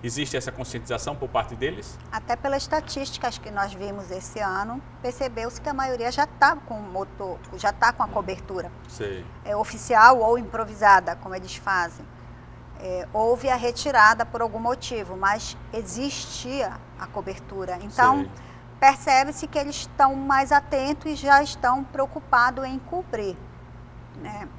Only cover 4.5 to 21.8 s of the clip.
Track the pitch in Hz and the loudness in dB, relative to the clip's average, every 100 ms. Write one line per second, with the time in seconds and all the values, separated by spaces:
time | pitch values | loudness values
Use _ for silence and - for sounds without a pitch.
4.5 | 190 208 254 - - 247 247 262 226 226 | -2 -4 -8 -12 -10 -8 -4 -6 -4 -8
5.5 | 240 - 277 262 247 233 247 285 - 269 | -8 -6 -4 -2 -2 -2 0 -2 4 4
6.5 | 294 - 220 202 185 196 - 196 170 - | 4 -6 -10 -8 -8 -8 -8 -10 -10 -12
7.5 | 185 196 - 233 240 214 214 185 185 - | -4 -2 4 2 4 -2 -2 -4 -8 -8
8.5 | 185 175 - - - 104 95 87 - - | -8 -8 -12 -18 -8 -6 -6 -12 -14 -6
9.5 | 208 214 220 - 233 226 262 220 240 214 | -4 -4 -6 4 12 12 12 6 2 0
10.5 | 226 220 214 208 196 180 180 196 190 185 | -6 -8 4 8 8 6 -8 -8 -10 -10
11.5 | - - 190 170 - - - - - - | -10 -2 -2 -2 -6 -18 -18 -20 -20 -20
12.5 | - - - 185 185 175 214 226 240 262 | -20 -18 -14 -8 -8 -6 0 2 2 2
13.5 | 254 240 247 294 254 214 226 226 233 226 | 0 0 -2 2 8 8 8 0 -2 -4
14.5 | 214 233 254 - 233 185 190 196 214 - | -2 -2 -2 -4 -8 -8 -2 -2 -2 -6
15.5 | - - 220 196 190 277 - - - 247 | -12 -10 -10 -8 -6 -6 -6 -10 -12 -8
16.5 | 277 214 220 - - 185 208 196 185 - | -4 -6 -6 -16 -16 -12 -10 -10 -12 -12
17.5 | 196 180 180 208 220 247 277 285 - - | -10 -8 -8 -8 4 4 4 0 -10 -18
18.5 | - - - 277 269 - 262 277 294 294 | -18 -20 4 4 6 4 4 4 -4 -4
19.5 | 302 285 285 - - 277 269 277 269 277 | -4 -4 -6 -10 2 4 4 2 2 4
20.5 | 285 285 277 269 294 311 294 277 277 285 | 2 4 -2 -2 -4 -4 -4 6 6 6
21.5 | - 247 262 | -2 0 0